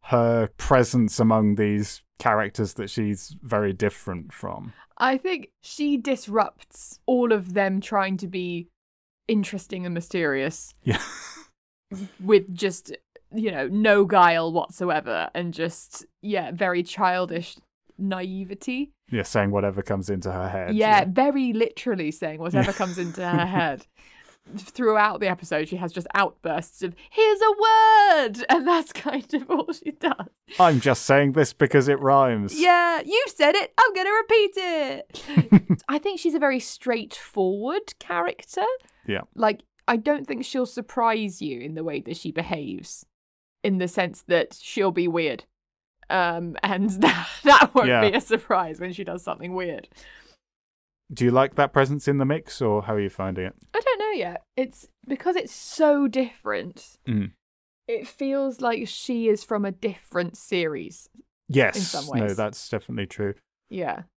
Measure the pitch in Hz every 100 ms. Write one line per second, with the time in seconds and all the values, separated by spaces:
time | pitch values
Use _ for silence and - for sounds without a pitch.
0 | - 123 117 117 110 - - 131 117 123
1 | 107 - 113 110 107 104 104 104 104 -
2 | _ _ 120 107 101 - 101 - 98 -
3 | 104 101 - - 120 110 104 95 104 -
4 | - 90 76 - 98 87 107 - - -
5 | 262 262 370 339 - _ - - 294 277
6 | 254 254 - 214 196 _ - - - -
7 | - 254 240 214 180 185 196 190 - 208
8 | 190 190 196 185 180 170 175 _ _ _
9 | _ _ - 214 190 196 - 185 180 170
10 | 170 185 156 135 135 - - _ 131 -
11 | - - - - - _ _ _ _ 190
12 | 196 _ 190 208 190 175 196 180 - -
13 | _ _ _ 214 220 156 135 202 214 202
14 | 196 196 175 165 165 165 - - 180 156
15 | 120 92 82 - 175 160 165 - - -
16 | - _ 202 196 156 170 190 180 170 -
17 | 190 180 180 170 170 - _ _ _ -
18 | 190 185 190 190 190 196 - 254 285 _
19 | _ 117 98 110 101 101 101 95 - 98
20 | 92 95 95 90 92 95 90 214 214 208
21 | 185 185 277 277 254 220 226 - 254 196
22 | 156 - 165 156 165 170 - - 190 175
23 | 175 170 175 175 175 185 165 135 - _
24 | - - _ _ - 208 196 - 233 214
25 | 208 196 196 180 170 156 156 180 175 180
26 | 170 196 196 - 170 156 165 - 185 170
27 | - - 440 403 440 415 440 440 440 440
28 | 403 320 220 214 - 339 285 339 320 -
29 | - 262 - 294 262 349 - - 320 -
30 | 330 - 180 _ _ - 180 139 135 127
31 | - 139 143 139 143 - 143 143 131 139
32 | 135 139 131 110 101 302 349 349 349 330
33 | - 427 539 - 294 403 - - 508 370
34 | 370 427 453 453 415 392 370 320 269 269
35 | - - - 294 - 208 - 185 - 294
36 | 392 370 339 302 277 254 - - 254 233
37 | 214 - - 208 185 202 240 381 427 -
38 | - - 349 - - - 427 523 _ _
39 | - 98 - - 214 214 _ _ - 233
40 | 254 294 277 247 262 262 247 - 220 -
41 | 233 220 214 175 151 120 135 160 160 147
42 | - 165 - 160 165 165 135 90 - -
43 | _ _ _ _ _ _ 208 190 180 202
44 | 180 - - 170 - - - - 196 175
45 | 175 165 160 117 _ _ _ _ _ _
46 | _ 185 175 170 170 151 202 190 202 190
47 | 269 170 - - 277 277 294 262 220 -
48 | 214 226 - 220 - 190 170 156 180 180
49 | 175 175 - - 175 185 180 151 - -
50 | - - _ _ _ _ _ _ _ _
51 | _ 131 120 127 139 - 139 143 135 147
52 | 143 139 135 147 - - 117 104 101 107
53 | 101 - 95 92 92 - _ 440 523 440
54 | 427 403 180 175 _ - 254 - - _
55 | - 277 349 359 - - - - 302 285
56 | 277 254 247 - - 101 117 - - _
57 | - 107 95 _ _ _ _ _ - 233
58 | 247 - 269 277 277 247 247 226 196 -
59 | - 240 226 208 - 214 202 190 226 190
60 | _ 180 175 - - 185 165 147 80 -
61 | - - _ _ - 131 113 202 180 -
62 | 143 120 104 98 107 - - 107 - 117
63 | 98 - 101 101 _ _ _ 190 151 -
64 | 175